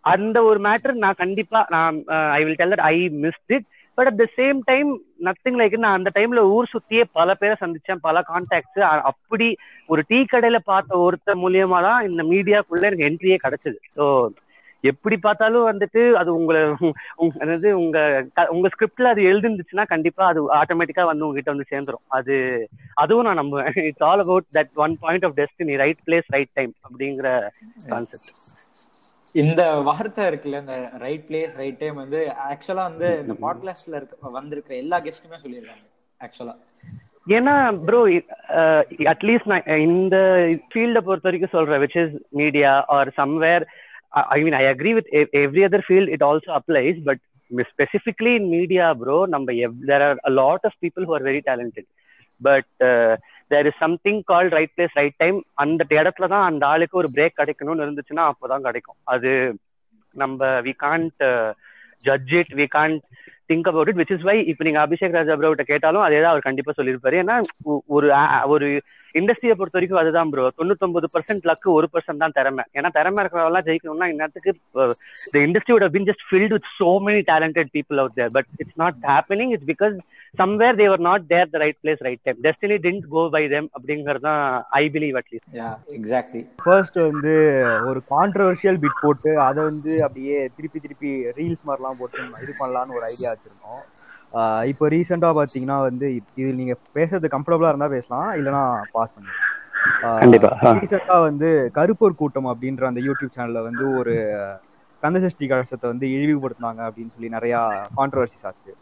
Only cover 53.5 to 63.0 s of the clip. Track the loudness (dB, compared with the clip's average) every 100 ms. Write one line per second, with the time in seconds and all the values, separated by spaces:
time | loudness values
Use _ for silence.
53.5 | 2 2 0 -2 -2 -2 -4 0 2 2
54.5 | 0 -2 -2 -2 0 -2 0 -2 -2 -6
55.5 | -4 -2 0 0 2 2 -2 -2 0 0
56.5 | 0 0 2 0 -2 -2 0 0 0 -4
57.5 | -4 -6 -6 -6 -8 -8 -2 -2 -2 -6
58.5 | -4 -4 -8 _ -16 -4 -2 0 0 -2
59.5 | -6 _ _ _ _ _ -8 -8 -2 -2
60.5 | -2 -4 -6 -4 -2 -4 _ 0 0 -2
61.5 | -6 -20 -20 -20 _ -2 -2 0 -2 -2
62.5 | -4 -2 0 0 -2